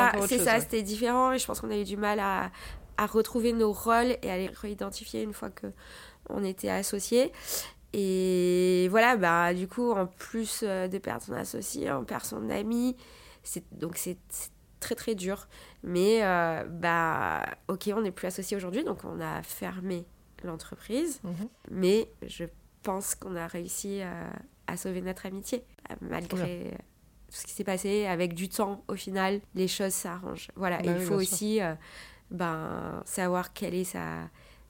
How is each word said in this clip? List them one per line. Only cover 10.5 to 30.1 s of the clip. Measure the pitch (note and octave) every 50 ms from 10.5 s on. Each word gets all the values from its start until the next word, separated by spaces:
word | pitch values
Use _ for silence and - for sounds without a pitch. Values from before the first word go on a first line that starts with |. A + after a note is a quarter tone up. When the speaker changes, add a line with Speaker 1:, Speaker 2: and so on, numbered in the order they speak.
| - - A3+
Speaker 2:
euh, | G3+ F#3+ F#3 F#3
de | F#3 F#3
perdre | G3 - - A2 A2+ -
son | G3+ -
associé, | - - - - - F#3+ - - - - -
on | - - A3+
perd | - A3+ - -
son | - G#3+ G#3+ G#3+ A3
ami. | - G3+ G#3 A3 A#3 A#3+ B3 B3+ B3 - - - - - - - - - -
C'est, | - - F3 - -
donc, | - - - E3+ E3+
c'est, | - - F3+ F3+ - - -
c'est | - - - - - - - _ - -
très, | - - A#3
très | A#3 - A#3+ A3
dur. | F#3+ F3 F#3 G3+ G#3 - - - - - - - - -
Mais, | - F3+ F3 F#3 G#3 A3+ A3+ G#3+
euh, | F#3+ F3+ F3 E3+ E3 E3 D#3 - -
bah, | F3 E3+ F3 E3+ E3 E3+ E3 D#3+ D#3 C#3+ G#2+ F2 D#2 D2 - - - - _
ok, | - F#3+ F3+ - G#3 G3
on | A3
n'est | A3 F#3+
plus | F3+ - -
associés | F#3 F#3 - F#3 - G#3
aujourd'hui, | G3 F#3 F3+ F3+ B3+ E4
donc | - G3 - -
on | F3 E3 E3+
a | E3 D#3+ D#3 -
fermé | - - - - G3 F3+ F#3 F#3 F3+ F#3+ F3+ E3+ E3+ - - - - _ - - -
l'entreprise. | F3+ E3 E3 - - - - - - G#3+ C4+ E4+ E4+ C#4 - -
Speaker 1:
Mhm. | F3+ F3 E3 G#3 B3 - _ _ -
Speaker 2:
Mais | - F#3 F#3 F3+ G3+ A3+ A3+ - - - -
je | - - - F3 E3 - - - - _ _ -
pense | G#3+ F#3+ G3 G3 - -
qu'on | - - F#3+ F3+
a | E3+ E3
réussi, | E3+ - F3 F3 F3+ - - - G3+ G3 G3
euh, | F#3+ F3+ F3 E3+ E3+ E3+ - - - - _ _ _
à | - F3
sauver | F3+ - F#3+ F3+ F3+
notre | F3+ F#3 F#3 - -
amitié, | F#3+ F#3+ G3 G3 - C4 A#3+ - - - - - - - -
malgré, | F3+ F3+ - E3 F3
Speaker 1:
Trop | E3+ F#3+
bien. | F#3 F3
Speaker 2:
euh, | F3 F3+ F3 - - - - - - _ _ - - _ - - -
tout | -
ce | - -
qui | - -
s'est | - G3
passé. | G3+ F#3+ F#3 - G3 G3+ G#3+ G#3
Avec | F#3+ F3+ E3 F3+ F3 E3+
du | E3 F#3+ F#3
temps, | - - G#3+ G3 G3+ G3 -
au | - G3
final, | F#3 - G3 F#3+ F#3+ F#3+ F#3+ G3+ G3+ - - -
les | F3+ F#3
choses | F3+ - - G3+ F#3+ F#3
s'arrangent. | - - F#3